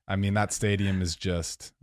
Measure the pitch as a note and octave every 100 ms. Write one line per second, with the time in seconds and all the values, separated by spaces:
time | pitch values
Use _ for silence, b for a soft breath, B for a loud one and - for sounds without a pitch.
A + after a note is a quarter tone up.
0 | - G2 G2+ G#2 G#2 - G#2+ G2+ G2 F#2+
1 | F2 - F#2+ F2 D#2+ - - -